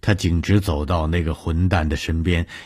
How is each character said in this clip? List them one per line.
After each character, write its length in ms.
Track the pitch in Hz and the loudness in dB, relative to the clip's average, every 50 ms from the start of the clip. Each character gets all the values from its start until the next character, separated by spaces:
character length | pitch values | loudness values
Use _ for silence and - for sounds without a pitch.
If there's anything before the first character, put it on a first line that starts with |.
他 120 | - - 104 | 2 2 0
径 280 | 85 - 90 82 85 | 2 2 0 2 2
直 180 | 78 - 95 104 | 2 2 2 2
走 260 | 95 - 82 71 76 | 2 2 -2 -2 -2
到 220 | 73 92 85 78 | -2 -2 0 0
那 160 | 78 80 87 82 | 0 0 0 0
个 100 | 78 78 | -2 -4
混 360 | - - - 82 80 90 92 | -4 -4 -4 0 0 2 2
蛋 200 | 90 90 78 76 | 2 2 0 0
的 60 | 73 | -2
身 280 | - - - 82 80 82 | -4 -4 -4 -2 -2 0
边， 240 | 82 87 82 85 - - - - | 0 0 0 0 -4 -8 -18 -16